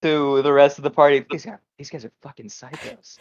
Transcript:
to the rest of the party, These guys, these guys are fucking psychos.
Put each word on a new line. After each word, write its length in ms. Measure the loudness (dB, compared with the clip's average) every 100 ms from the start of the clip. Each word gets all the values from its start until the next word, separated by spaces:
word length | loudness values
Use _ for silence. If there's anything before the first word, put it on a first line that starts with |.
to 400 | -2 -2 0 0
the 100 | 2
rest 260 | 4 4 2
of 60 |
the 60 | -8
party, 340 | 2 4 4 -2
These 140 | -12
guys, 140 | -12 -20 _ _
these 120 | -20
guys 140 | -18
are 80 | -18 _
fucking 240 | -20 -20 -20
psychos. 720 | -20 -18 -16 -16 -20 _ -20